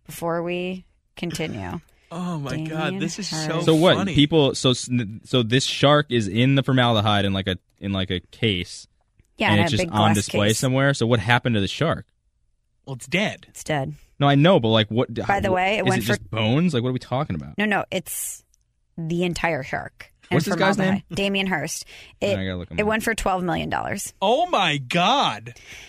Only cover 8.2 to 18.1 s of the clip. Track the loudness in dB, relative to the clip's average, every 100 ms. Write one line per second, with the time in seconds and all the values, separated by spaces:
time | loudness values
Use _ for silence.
8.2 | -8 -2 0 0 -4 -12 -20 _ _ _
9.2 | _ -4 2 4 4 2 0 2 4 2
10.2 | 0 0 2 2 2 2 2 2 2 2
11.2 | 2 2 2 0 0 -2 -2 -2 -8 _
12.2 | _ _ _ _ _ _ -14 -14 -4 -2
13.2 | -2 -6 -16 -14 -6 -4 -4 -10 _ 0
14.2 | 4 6 6 6 4 2 2 0 -2 -4
15.2 | -2 0 0 2 0 0 0 0 0 -4
16.2 | -4 -2 2 2 2 0 -2 -4 -4 -4
17.2 | -4 -6 -8 -4 0 0 -2 -6 -6